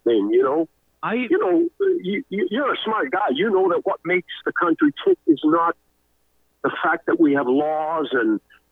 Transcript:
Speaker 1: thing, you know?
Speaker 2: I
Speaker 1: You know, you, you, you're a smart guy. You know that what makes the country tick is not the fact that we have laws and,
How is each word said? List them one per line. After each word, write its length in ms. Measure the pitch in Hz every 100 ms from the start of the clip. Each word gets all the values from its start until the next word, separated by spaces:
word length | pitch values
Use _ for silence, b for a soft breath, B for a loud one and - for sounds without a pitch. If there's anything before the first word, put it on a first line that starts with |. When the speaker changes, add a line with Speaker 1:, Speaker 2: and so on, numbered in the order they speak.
Speaker 1:
thing, 260 | - 113 104
you 120 | 113
know? 240 | 392 151 160 _ _ _
Speaker 2:
I 120 | 165
Speaker 1:
You 240 | 233 254 370
know, 320 | 415 339 339 - 381 349
you, 220 | 180 202 -
you, 180 | 196 359
you're 220 | 208 214
a 40 | -
smart 280 | 208 214 160
guy. 180 | 180 208
You 160 | 135 220
know 200 | 190 190
that 160 | 165 190
what 160 | -
makes 300 | 165 180 - - -
the 60 |
country 420 | 175 175 - 294 - 392
tick 120 | 370 -
is 140 | -
not 340 | 302 170 165 - _ _ _ _ _ _ _ _
the 80 | 135 -
fact 220 | 170 165 -
that 120 | 170
we 140 | 151
have 140 | 139 123
laws 640 | 139 151 156 156 165 135
and, 300 | 127 113 104 - b _